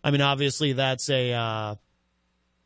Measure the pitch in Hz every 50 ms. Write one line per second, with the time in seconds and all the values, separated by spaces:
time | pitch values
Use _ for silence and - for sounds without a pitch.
0 | - 147 143 139 143 139 139 135 139 135 - - 156 139 127 127 135 131 131 120
1 | - 143 139 127 123 123 120 117 113 113 110 110 107 104 104 - _ _ _ _
2 | _ _ _ _ _ _ _ _ _ _ _ _ _